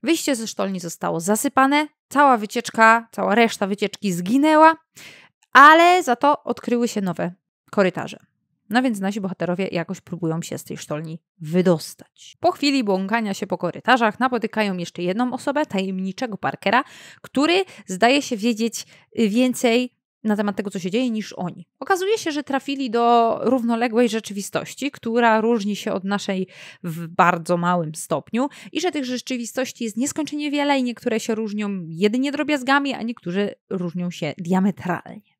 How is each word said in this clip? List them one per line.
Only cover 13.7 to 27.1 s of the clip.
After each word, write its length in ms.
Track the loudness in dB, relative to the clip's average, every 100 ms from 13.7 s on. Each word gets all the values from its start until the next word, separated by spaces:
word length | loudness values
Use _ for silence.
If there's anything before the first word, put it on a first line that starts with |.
| -6 0 2 2 0
napotykają 560 | -2 -2 -4 -2 -4 -4
jeszcze 260 | -8 -6
jedną 300 | -4 -2 -4
osobę, 340 | -4 -4 -2 -2
tajemniczego 720 | -4 -4 -6 -6 -6 -8 -6
Parkera, 460 | -6 -4 0 0 0 -12 -20 -20
który 420 | -6 0 2 2 0 -8 -10
zdaje 360 | 2 4 4
się 140 | 0 -4
wiedzieć, 500 | -2 -2 -4 -6 -16 -20 _ -2
y, 80 | 0
więcej 680 | 2 2 2 2 2 0 _ _ _
na 120 | -2 0
temat 200 | 0 -2
tego, 140 | -6
co 80 | -6
się 120 | -4
dzieje, 200 | -2 -2
niż 220 | -4 -8
oni. 340 | -8 -10 -10 -20 _
Okazuje 400 | -4 -2 0 -2
się, 140 | -2
że 100 | -6
trafili 480 | -4 -4 -4 -6 -2
do 480 | 0 4 4 4 0
równoległej 680 | 0 0 0 -2 0 2 2
rzeczywistości, 840 | 0 -6 -10 -6 -6 -8 -8 -8
która 500 | -8 -4 2 4 4
różni 360 | 2 0 -2 -6
się 160 | -4
od 120 | -6
naszej 440 | -4 -4 -4 -4 -6 -10 -20 -14
w 240 | -10 -10
bardzo 500 | -10